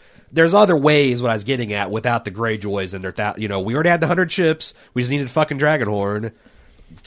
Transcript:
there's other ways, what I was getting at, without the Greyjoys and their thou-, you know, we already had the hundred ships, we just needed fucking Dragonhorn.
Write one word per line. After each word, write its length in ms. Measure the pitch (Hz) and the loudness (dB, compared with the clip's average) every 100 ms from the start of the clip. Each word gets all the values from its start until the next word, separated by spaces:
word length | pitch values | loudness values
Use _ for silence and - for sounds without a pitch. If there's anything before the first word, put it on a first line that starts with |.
| _ _ _ | _ _ _
there's 220 | 160 165 | 2 4
other 240 | 175 196 160 | 6 4 4
ways, 460 | 147 147 139 120 | 4 4 4 0
what 80 | 120 | 0
I 20 | |
was 100 | 110 | -2
getting 300 | 101 131 110 | -2 -4 -2
at, 160 | 101 98 | -4 -2
without 340 | 107 123 117 | -2 -2 -2
the 80 | 104 | -4
Greyjoys 600 | 92 113 110 101 98 92 | -4 -4 -4 -4 -4 -4
and 100 | 95 | -8
their 80 | 92 | -8
thou-, 200 | 98 104 - | -4 -6 -4
you 100 | 107 | -4
know, 140 | 98 | -2
we 120 | 98 | -2
already 160 | 131 170 | 0 2
had 100 | 170 | 2
the 60 | 160 | 2
hundred 240 | 170 175 | 0 0
ships, 440 | - 165 156 - - - | 0 0 0 -6 -12 -8
we 80 | 127 | -4
just 100 | 123 | -2
needed 200 | 143 131 | -2 -2
fucking 260 | 160 156 139 | -2 -2 0
Dragonhorn. 760 | 147 156 107 104 101 104 110 - _ - _ - - - | 0 2 0 -2 -2 -4 -6 -12 _ -20 _ -20 -20 -20